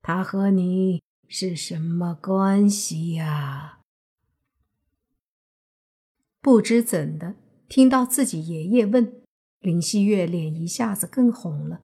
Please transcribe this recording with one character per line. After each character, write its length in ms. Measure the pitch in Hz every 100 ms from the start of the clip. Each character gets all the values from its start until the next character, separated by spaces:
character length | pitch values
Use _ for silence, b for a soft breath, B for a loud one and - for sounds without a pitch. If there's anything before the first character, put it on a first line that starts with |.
他 220 | - 175
和 280 | 190 196 196
你 500 | 190 180 185 190 170 _ _ _
是 280 | - 185 160
什 240 | - 170
么 340 | 165 170 175
关 560 | 160 - 190 196 196 202
系 440 | 202 - 160 170
呀？” 680 | 165 156 147 139 139 151 - _ _ _ _ _ _ _ _ _ _ _ _ _ _ _ _ _ _ _ _ _ _ _ _ _ _
不 220 | 277 233
知 200 | - 233
怎 380 | 233 175 151 156
的， 160 | 170 - _ _ _
听 220 | - 262
到 160 | 262 247
自 200 | - 262
己 220 | 160 160
爷 160 | 160 170
爷 200 | 240 202
问， 360 | 247 233 - _ _ _ _
林 220 | 185 170
希 240 | 165 208 202
月 200 | 208 170
脸 300 | 175 156 160
一 100 | 170
下 300 | - 226 196
子 100 | -
更 240 | - 247
红 380 | 233 175 147 151
了。 140 | 170